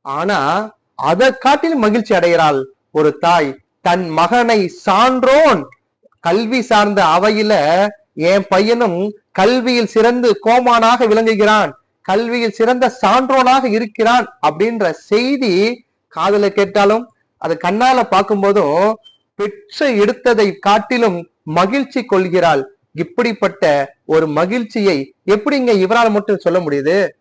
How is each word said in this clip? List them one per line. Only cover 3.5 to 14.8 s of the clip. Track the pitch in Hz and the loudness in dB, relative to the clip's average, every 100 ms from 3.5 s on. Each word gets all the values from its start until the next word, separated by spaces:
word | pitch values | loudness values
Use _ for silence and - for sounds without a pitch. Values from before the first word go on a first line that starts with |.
| 135 _ _ | -6 _ _
தன் | 180 175 175 | -2 -2 -2
மகனை | 160 170 240 233 220 180 | -2 0 0 2 0 -2
சான்றோன், | - - 196 254 262 262 277 311 202 139 _ _ _ _ _ | -4 -2 2 2 2 2 4 4 2 -4 _ _ _ _ _
கல்வி | 170 185 226 254 | -2 -2 -2 -4
சார்ந்த | 220 214 208 202 | 0 2 2 2
அவையில | 170 165 208 214 214 202 147 175 208 208 _ - | 2 2 2 0 0 0 2 0 0 -4 _ -4
என் | 165 196 190 | 0 0 0
பையனும் | 185 208 233 233 170 202 208 _ | 0 0 0 0 -2 -6 -8 _
கல்வியில் | - 196 254 240 240 220 | -2 0 2 0 -2 0
சிறந்து | 220 233 247 240 202 | 2 2 2 0 0
கோமானாக | 220 240 247 233 226 247 226 | 2 2 2 2 2 2 2
விளங்குகிறான், | 214 226 220 208 214 170 - _ _ | 0 0 0 2 2 0 -6 _ _
கல்வியில் | - 196 233 247 233 | -4 -4 -2 -4 -4
சிறந்த | 208 226 254 247 254 | -2 -2 0 -2 0
சான்றோனாக | 196 233 262 269 247 262 | 0 0 2 2 2 2
இருக்கிறான் | 254 214 226 - 226 247 220 _ 151 | 0 -2 -4 -2 2 2 -2 _ -4
அப்படின்ற | 151 214 233 | -2 -4 -2